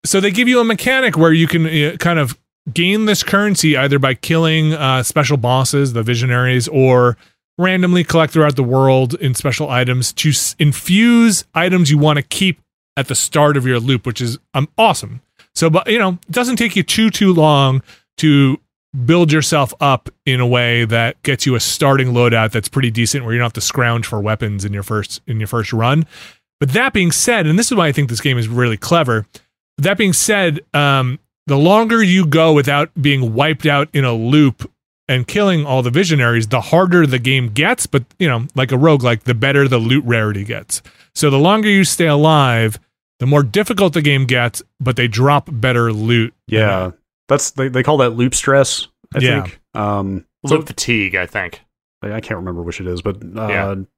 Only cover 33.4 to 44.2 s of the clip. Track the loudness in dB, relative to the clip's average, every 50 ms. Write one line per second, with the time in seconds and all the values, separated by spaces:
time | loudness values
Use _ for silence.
33.4 | 0 -2 -2 -2 0 0 0 0 -2 -2 -2 -2 -2 0 -2 -2 0 2 4 4
34.4 | 4 4 0 _ -16 -20 _ _ _ _ _ _ _ -4 -4 -4 -4 -4 -2 0
35.4 | 0 2 0 0 -2 -2 -2 -2 -2 0 0 0 0 2 0 2 2 2 2 0
36.4 | 0 0 -2 -4 -2 0 2 2 4 4 4 4 4 2 0 -2 0 0 0 0
37.4 | -2 -2 -2 -2 0 0 -2 -2 -4 -4 -4 -4 -4 _ _ _ -2 -2 -2 -2
38.4 | -6 -6 _ -4 -2 -2 0 2 4 4 4 4 2 0 -2 -2 _ -4 -2 0
39.4 | 0 2 2 2 2 2 0 0 0 2 0 0 0 0 -2 0 0 -2 -4 -6
40.4 | -8 -8 -10 -12 -10 _ -12 -12 _ -18 _ _ _ _ _ -2 0 2 2 4
41.4 | 4 4 2 2 2 2 2 2 2 0 0 0 0 2 2 4 4 4 4 4
42.4 | 4 2 2 0 0 -2 -4 -6 _ _ _ _ _ _ _ _ -2 2 2 2
43.4 | 2 2 0 -2 -2 -2 0 0 0 0 0 0 0 0 0 0